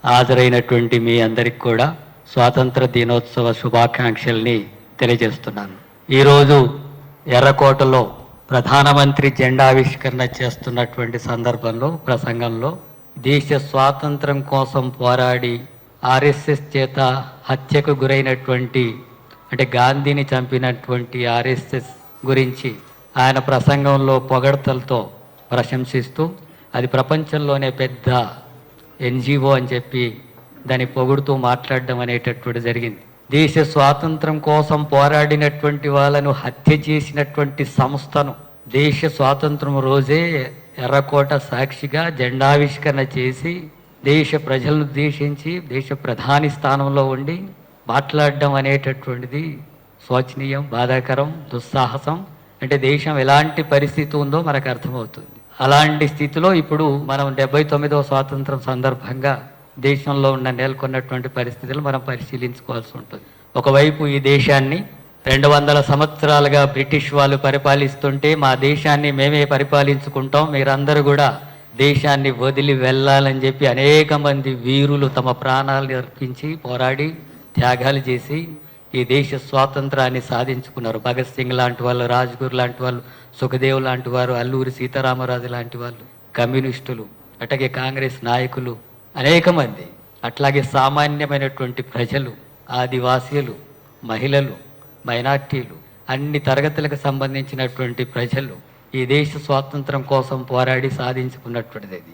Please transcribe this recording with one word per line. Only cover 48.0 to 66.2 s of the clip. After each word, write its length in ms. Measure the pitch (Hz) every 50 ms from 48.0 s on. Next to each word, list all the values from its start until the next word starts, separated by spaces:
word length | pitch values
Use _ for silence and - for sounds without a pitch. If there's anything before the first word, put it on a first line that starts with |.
| 139 139 - 151 147 147 139 143 147 143 139
అనేటటువంటిది 1040 | 139 131 135 139 139 139 135 131 127 - - 123 120 127 123 131 143 160 160 143 120 - - - - _ _ _ _ - -
శోచనీయం, 600 | 127 127 127 127 - - 135 135 135 139 143 143
బాధాకరం, 640 | 117 117 123 123 127 131 123 - 131 131 143 151 160 165 - - -
దుస్సాహసం. 720 | 120 - - - 135 127 117 - 139 - - 156 175 196 - - - _ _ _ _
అంటే 160 | - 131 143 139
దేశం 420 | 131 131 143 147 - 156 151 139
ఎలాంటి 440 | 131 135 143 147 151 156 151 - 151
పరిస్థితి 540 | 147 143 143 143 139 - - 151 147 - 151
ఉందో 240 | 143 139 139 160
మనకు 280 | 170 160 143 135 139 135
అర్థమవుతుంది. 580 | 123 117 - - 127 127 113 - - - - - - - - _ - -
అలాంటి 460 | 131 131 143 147 151 151 151 147 151 147
స్థితిలో 460 | 147 - 147 143 - 160 160 190 190
ఇప్పుడు 500 | 165 151 - 151 151 160 151 139 143 151
మనం 300 | 151 135 139 139 139 131
డెబ్బై 300 | 131 135 127 135 147 156
తొమ్మిదవ 380 | 151 151 143 147 147 147 147
స్వాతంత్రం 580 | 139 - 139 135 139 139 147 139 135 135 139 131
సందర్భంగా 880 | 131 135 131 123 127 135 127 127 - 95 123 135 131 139 135 113 - - - - - _ _ -
దేశంలో 520 | 123 135 143 139 - 151 139 139 135 135
ఉన్న 180 | 135 135 127 131
నెలకొన్నటువంటి 800 | 127 123 127 131 135 135 - 131 131 131 127 - 131 127 123 131
పరిస్థితులు 520 | - 131 123 120 117 - - 123 135 147
మనం 200 | 151 143 131 131 127 139
పరిశీలించుకోవాల్సి 880 | 127 120 135 - - 127 123 123 120 - - - 123 117 113 - - 120
ఉంటుంది. 260 | - - - - - - - - - - -
ఒకవైపు 520 | 127 120 143 135 139 143 156 151 151 156 143
ఈ 120 | 139 139
దేశాన్ని 640 | 131 135 143 139 127 143 143 139 135 135 151 180 202 - - - - - - - - 131
రెండు 200 | 131 135 143 147
వందల 340 | 147 147 143 147 147 147
సంవత్సరాలుగా 840 | 139 - 143 139 151 151 - -